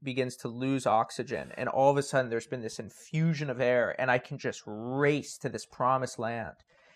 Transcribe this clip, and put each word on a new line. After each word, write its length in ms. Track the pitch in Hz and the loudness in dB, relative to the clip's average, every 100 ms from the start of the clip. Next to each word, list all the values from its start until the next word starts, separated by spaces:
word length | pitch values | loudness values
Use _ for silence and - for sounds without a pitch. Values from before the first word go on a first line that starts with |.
begins 320 | 139 127 127 - | -6 -2 -2 -4
to 100 | 127 | -10
lose 380 | 117 131 135 123 | -4 -2 0 2
oxygen. 640 | 107 120 - 123 104 65 - | 2 2 -2 -6 -6 -6 -6
And 120 | 123 | -2
all 240 | - 139 | 4 6
of 60 | 143 | 4
a 40 | |
sudden, 280 | 139 139 123 | 2 0 0
there's 180 | 117 - | -2 -4
been 140 | 131 | -6
this 180 | 110 - | -6 -8
infusion 680 | 113 - - 156 165 151 147 | -12 -16 -6 2 2 2 -2
of 120 | 123 | 0
air, 340 | 123 123 107 - | 4 4 4 0
and 100 | 131 | 2
I 80 | 123 | 2
can 200 | - 139 | 0 -6
just 240 | 127 - - | -6 -6 -8
race 720 | 107 120 131 143 147 - - | -8 -4 2 2 2 -2 -8
to 100 | 135 | -8
this 160 | 113 - | -6 -10
promised 520 | - 127 131 127 - | -2 2 2 0 -4
land. 380 | 113 117 95 - _ _ _ | -4 -4 -8 -12 _ _ _